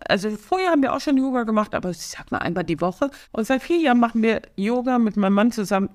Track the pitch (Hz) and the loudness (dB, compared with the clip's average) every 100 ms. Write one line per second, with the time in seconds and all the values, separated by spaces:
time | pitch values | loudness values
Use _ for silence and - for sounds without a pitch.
0 | - 202 214 214 - 370 370 320 269 277 | -2 0 0 -6 -2 0 2 2 2 0
1 | 302 269 269 254 226 214 208 - 185 170 | 0 0 2 0 0 0 0 -4 -4 -6
2 | - - - - - 151 131 160 175 - | -10 -14 -6 -4 -2 -4 -2 -2 -2 -2
3 | 277 - - - 214 262 - 339 302 240 | -4 -4 -10 -6 -2 -2 0 2 4 4
4 | 233 226 220 220 - - 202 247 247 247 | 2 2 0 0 -4 -4 -2 0 0 2
5 | 220 208 196 202 233 220 190 196 202 | 2 2 2 4 2 0 -2 0 -2